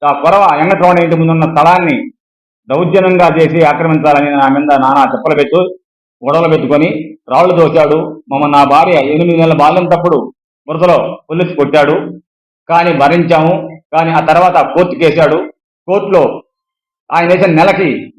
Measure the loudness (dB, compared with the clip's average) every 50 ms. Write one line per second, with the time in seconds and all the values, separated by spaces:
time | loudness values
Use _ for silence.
0 | -2 -2 -2 0 0 0 2 2 2 2 0 0 0 -2 0 0 2 2 2 2
1 | 0 0 0 0 0 0 0 0 -2 -2 0 2 2 2 2 2 0 -2 -4 -4
2 | -6 -10 -16 _ _ _ _ _ _ _ _ _ _ -6 -4 -2 -2 0 0 0
3 | 2 2 2 2 2 2 2 2 0 0 2 2 0 0 0 0 -2 -2 0 0
4 | 2 2 2 2 0 0 0 0 0 0 0 0 0 0 0 2 2 0 2 2
5 | 0 0 -2 -4 -4 -2 0 0 0 0 0 -2 -2 -2 -6 -12 _ _ _ _
6 | _ _ _ _ -4 -2 -2 0 0 0 0 -2 0 0 0 0 0 -2 -4 -6
7 | -10 -12 -16 -18 _ -2 0 0 2 2 2 2 2 2 2 2 2 2 0 -2
8 | -4 -6 -12 -16 -12 -8 -4 -4 -2 0 2 2 2 4 2 2 2 2 2 0
9 | 0 0 -2 -2 0 0 0 2 2 2 2 2 2 2 2 0 0 0 0 0
10 | 0 0 0 -2 -2 -6 -12 _ _ _ _ _ _ -10 -4 -2 0 2 2 0
11 | -2 -4 -8 -12 _ -8 -6 -4 -4 -4 -2 -4 -2 0 2 0 2 2 0 -2
12 | -4 -8 -14 -18 _ _ _ _ _ _ _ _ _ -2 -2 0 0 0 0 0
13 | 2 2 2 2 0 2 2 2 2 0 -2 -4 -6 -10 -16 -20 _ _ -4 -2
14 | -2 0 -2 -2 0 2 2 2 2 2 2 0 0 0 0 -2 -2 -2 -2 0
15 | 0 0 2 2 0 0 0 -2 -4 -8 -14 _ _ _ _ _ _ -4 -4 -4
16 | -2 0 0 0 0 0 -2 -8 -16 _ _ _ _ _ _ _ _ _ _ _
17 | _ -6 -4 -2 0 0 2 2 2 2 2 2 2 2 0 0 -2 -2 -4 -6
18 | -8 -14 -12